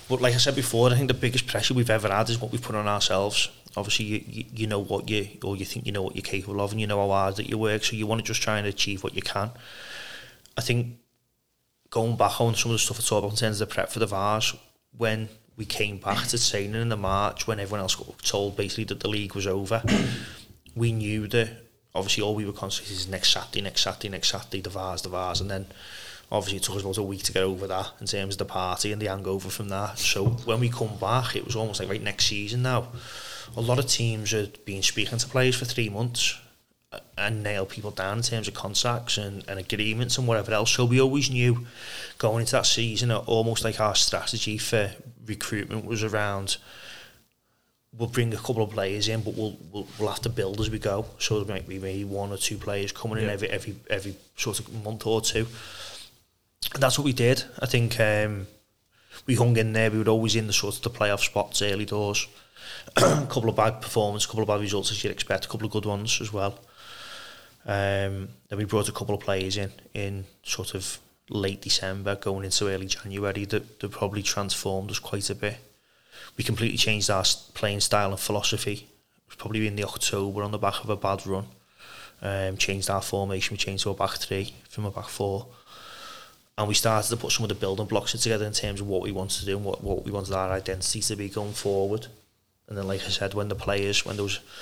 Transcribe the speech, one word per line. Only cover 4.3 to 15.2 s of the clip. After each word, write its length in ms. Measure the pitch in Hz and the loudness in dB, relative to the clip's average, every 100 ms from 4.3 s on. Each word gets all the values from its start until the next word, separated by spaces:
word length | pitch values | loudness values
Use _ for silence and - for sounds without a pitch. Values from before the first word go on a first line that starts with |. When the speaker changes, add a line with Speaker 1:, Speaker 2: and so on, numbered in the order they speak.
| 110 - 117 | -10 -8 -4
Speaker 1:
you 120 | 110 | 0
know 120 | 104 | 0
what 300 | 98 104 - | 0 -2 0
you, 180 | 107 101 - | -2 -2 -6
or 120 | 95 98 | -6 -4
you 100 | 95 | -4
think 200 | - - | -4 -4
you 60 | |
know 100 | 101 | -2
what 140 | 92 - | -4 -6
you're 80 | |
capable 380 | - 101 98 101 | -4 -4 -4 -2
of, 100 | 101 | -2
and 100 | 110 | -2
you 60 | 104 | 0
know 100 | 101 | 2
how 100 | 101 | 4
hard 260 | 98 95 98 | 4 2 0
that 120 | - | -4
you 80 | 110 | 0
work, 260 | 110 107 | 0 2
so 120 | - 110 | 0 -2
you 120 | 107 | 0
wanna 160 | 113 | 0
just 180 | 110 117 | 0 -2
try 160 | - 107 | 0 0
and 80 | 104 | 0
achieve 380 | 101 - 98 | 0 -2 -2
what 120 | - 95 | -4 -4
you 60 | |
can. 300 | - 101 107 120 - - - - - - - - - - | -2 -2 -2 -4 -18 -16 -14 -12 -12 -14 -18 -20 -10 -6
I 40 | |
think 360 | 123 120 120 - _ _ _ _ _ _ _ _ _ | 0 2 0 -6 _ _ _ _ _ _ _ _ _
going 240 | 117 113 110 | 0 2 4
back 260 | 101 - | 4 6
on 140 | 117 110 | 4 4
some 160 | 117 | 2
of 40 | 113 | 2
the 40 | |
stuff 180 | - - | 0 0
I 40 | |
talked 160 | - 107 101 | 2 2 2
about 60 | |
in 60 | 110 | 0
terms 240 | 110 104 | 0 0
of 80 | 107 | 0
the 40 | - | 0
prep 140 | - | -2
for 80 | - | 0
the 80 | 107 | 0
Vars, 480 | 98 101 110 107 - - _ _ 123 | 2 2 2 0 -2 -14 _ _ -2
when 320 | 117 110 | 0 0